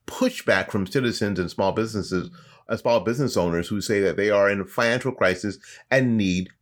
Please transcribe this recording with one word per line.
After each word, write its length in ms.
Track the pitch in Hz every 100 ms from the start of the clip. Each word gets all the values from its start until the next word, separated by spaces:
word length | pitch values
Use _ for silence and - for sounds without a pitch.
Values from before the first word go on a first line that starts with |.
| -
pushback 640 | - 254 - - 98 95
from 160 | 104 92
citizens 500 | 139 120 107 104 92
and 140 | 85
small 200 | - 95
businesses, 580 | 107 110 104 76 92 87 - - - -
uh, 80 | 110
small 240 | 123 117
business 340 | 92 123 131 104
owners 320 | 87 85 85
who 140 | 104
say 180 | - 101
that 160 | 98 80
they 140 | 107
are 200 | 101 101
in 120 | 101
a 40 | 90
financial 460 | - 117 123 131
crisis 460 | - 92 92 104 - - - _
and 260 | 131 127 110
need 320 | 98 90 92 _